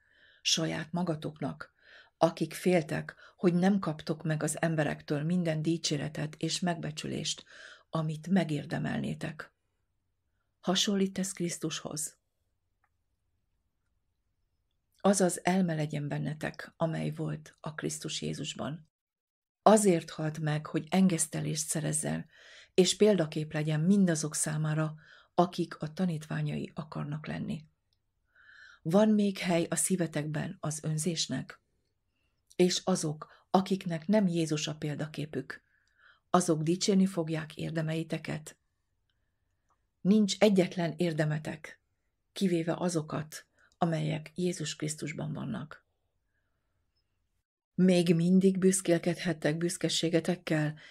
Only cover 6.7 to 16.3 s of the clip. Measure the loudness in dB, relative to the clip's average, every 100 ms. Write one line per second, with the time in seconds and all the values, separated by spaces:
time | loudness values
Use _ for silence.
6.7 | -2 -6 -8 -8 -6 -6 -8 -12 -20 -20
7.7 | -20 _ -4 -4 -6 0 2 2 -2 -4
8.7 | -4 -2 -4 -4 -6 -8 -10 -16 _ _
9.7 | _ _ _ _ _ _ _ _ _ -2
10.7 | 0 0 0 0 -2 -6 -4 -6 -4 -8
11.7 | -8 -8 -8 -10 -12 _ _ _ _ _
12.7 | _ _ _ _ _ _ _ _ _ _
13.7 | _ _ _ _ _ _ _ _ _ _
14.7 | _ _ _ 2 4 4 2 0 2 2
15.7 | 0 -2 -4 -4 -4 -4